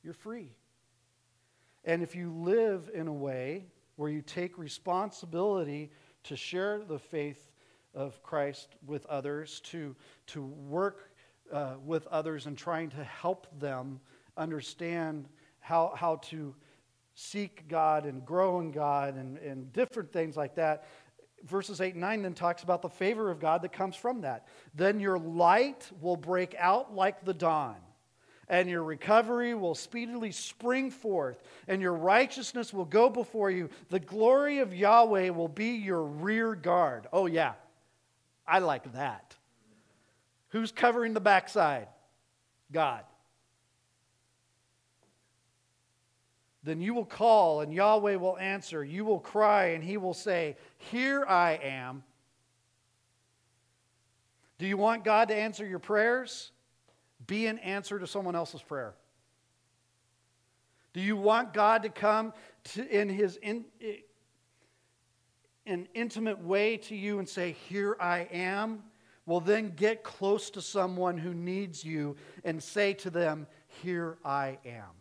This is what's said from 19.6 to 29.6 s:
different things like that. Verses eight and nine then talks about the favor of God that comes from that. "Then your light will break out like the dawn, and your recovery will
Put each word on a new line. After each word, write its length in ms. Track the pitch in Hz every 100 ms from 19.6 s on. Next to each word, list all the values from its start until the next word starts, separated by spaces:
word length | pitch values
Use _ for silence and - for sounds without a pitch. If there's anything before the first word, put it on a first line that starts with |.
| 131
different 400 | 120 240 - 151
things 240 | 175 160 151
like 200 | 139 170
that. 320 | 160 151 - - _ _ _ _
Verses 360 | 139 190 190 180
eight 140 | 185
and 60 | 175
nine 220 | 180 220
then 120 | 190
talks 300 | 165 175 175
about 180 | 170 175
the 60 | 175
favor 420 | - 190 220 208
of 80 | 160
God 240 | 156 170
that 100 | 175
comes 220 | - 190
from 280 | - 240 254
that. 260 | 147 117 - - -
"Then 240 | 147 190 208
your 200 | 196 185
light 680 | 165 170 170 208 277 277 - 175
will 160 | 165 175
break 400 | 160 180 180 190
out 340 | 180 214 262
like 320 | 202 190 196
the 100 | 180
dawn, 420 | 170 170 156 131 98 - _ _ _ _ - -
and 200 | 175 180
your 140 | 175
recovery 720 | 160 151 - 214 226 240 240
will 220 | 233